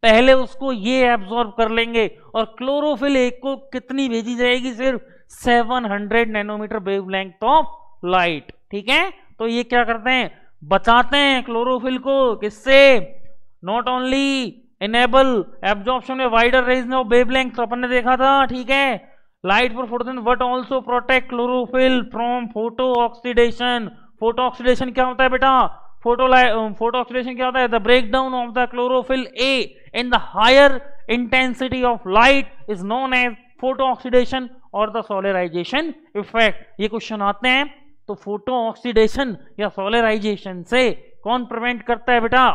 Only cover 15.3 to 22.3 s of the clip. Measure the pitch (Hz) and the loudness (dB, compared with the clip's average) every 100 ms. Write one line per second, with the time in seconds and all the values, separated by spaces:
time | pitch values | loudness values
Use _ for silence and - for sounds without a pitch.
15.3 | 240 - - 190 202 196 254 - 262 254 | 2 -4 -6 -4 -4 -2 -4 -6 -4 2
16.3 | 226 233 262 247 254 240 262 233 240 240 | 4 4 4 2 -2 0 -4 2 2 4
17.3 | 262 254 254 226 240 247 247 240 254 262 | 0 -2 -4 -4 -4 -2 0 0 2 4
18.3 | 277 262 254 240 269 277 220 - - _ | 2 2 -4 -2 0 0 -2 -10 -20 _
19.3 | _ 180 202 247 233 240 240 240 254 220 | _ 0 0 0 -4 -8 -6 -6 -4 -2
20.3 | 247 247 254 240 262 240 247 240 262 254 | 0 0 -4 -4 -6 -2 -4 0 -2 0
21.3 | 240 247 254 240 254 262 254 226 220 240 | -4 -2 -2 -2 2 2 2 -2 -6 -4